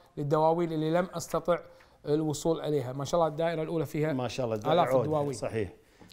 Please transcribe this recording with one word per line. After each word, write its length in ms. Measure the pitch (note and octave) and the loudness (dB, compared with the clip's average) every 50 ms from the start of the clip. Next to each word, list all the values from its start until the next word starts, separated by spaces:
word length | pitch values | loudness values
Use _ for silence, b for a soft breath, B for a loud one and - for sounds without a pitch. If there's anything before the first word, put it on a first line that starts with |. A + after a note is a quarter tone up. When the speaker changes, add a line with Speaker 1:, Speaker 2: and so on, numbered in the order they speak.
| B B B | B B B
Speaker 1:
للدواوين 540 | D#3 D3 C#3+ D#3 D#3 D#3 D#3+ E3 F3 F3 E3 | -6 -2 2 4 4 4 4 4 2 0 -2
اللي 200 | D#3+ D3+ D#3 D#3 | -2 -2 0 0
لم 160 | E3 F3+ F#3 F3 - | 2 0 0 -2 -4
أستطع 460 | E3 - - - D#3+ - F3+ E3+ D#3+ - - B B B B B B B | -10 -8 -4 -4 -2 0 0 0 0 -2 -10 B B B B B B B
الوصول 560 | D3 D3 D#3 D#3+ D3+ C#3 - - E3 E3 D3 | 0 0 0 0 0 -2 -2 0 0 0 0
إليها. 320 | C#3+ D3+ D3 C#3+ B2 B2 C3 | 0 -2 -2 -2 -2 -4 -6
ما 120 | C#3 C#3 | -6 -4
شاء 140 | - - F3 | 0 2 2
الله 120 | E3 D#3 | 2 2
الدائرة 320 | D3 D3+ E3 E3+ E3+ D#3 D#3+ | 0 0 -2 -2 0 -2 -4
الأولى 220 | D#3 E3+ D#3+ D3+ | -2 -2 -2 -2
فيها 280 | - - D3+ D3+ D#3 C#3+ | -2 -2 -2 0 0 0
Speaker 2:
ما 140 | B2+ B2 | 0 -2
شاء 180 | A2+ - - B2+ | -2 -2 -2 -2
الله 100 | A2+ A2+ | -2 -2
الدائرة 180 | G#2 G#2 D3 D#3+ | -2 2 2 4
Speaker 1:
آلاف 140 | F3 D#3+ | 4 4
Speaker 2:
عودة. 160 | B2+ C3 B2+ A#2+ | 4 4 2 2
Speaker 1:
الدواوين. 300 | D3+ D#3 D3+ C#3+ C#3+ B2+ | 2 0 0 0 -2 -4
Speaker 2:
صحيح. 400 | A2 C3+ G#2+ G#2+ A2+ G2 E2+ - - B B B B B B | -6 -6 -4 -2 -2 -4 -4 -6 -14 B B B B B B